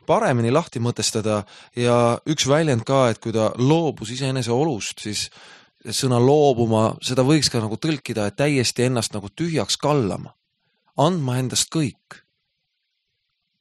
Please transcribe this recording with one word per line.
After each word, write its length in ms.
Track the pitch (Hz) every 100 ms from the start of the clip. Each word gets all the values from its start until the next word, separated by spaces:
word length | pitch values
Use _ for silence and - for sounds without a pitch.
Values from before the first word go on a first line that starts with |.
| -
paremini 460 | 170 160 123 113
lahti 260 | 139 170 120
mõtestada. 640 | 117 117 107 113 104 104 98 - - -
Ja 420 | 120 120 120 120 -
üks 180 | 151 131
väljend 380 | 147 160 120 -
ka, 220 | 135 127
et 120 | 110
kui 100 | 117 110
ta 160 | 107 -
loobus 560 | 127 160 165 - 110 127
iseenese 360 | 135 131 113
olust, 520 | 120 160 117 - -
siis 240 | 107 104 - - - - _ _ -
sõna 260 | 110 135 123
loobuma, 760 | 123 151 143 117 113 110 110 -
seda 220 | - 127 127
võiks 260 | 156 131
ka 100 | 120
nagu 160 | 107 107
tõlkida, 500 | 156 160 - 110 101
et 100 | -
täiesti 480 | 143 139 117 - 123
ennast 260 | 127 104
nagu 160 | 104 98
tühjaks 480 | - 170 156 101 -
kallama, 560 | 139 147 104 92 - - _ _ _ _ _ -
andma 420 | 143 185 131 123
endast 280 | 127 - -
kõik. 480 | 160 139 - - - _ _ _ _ _ _ _ _ _ _ _ _ _ _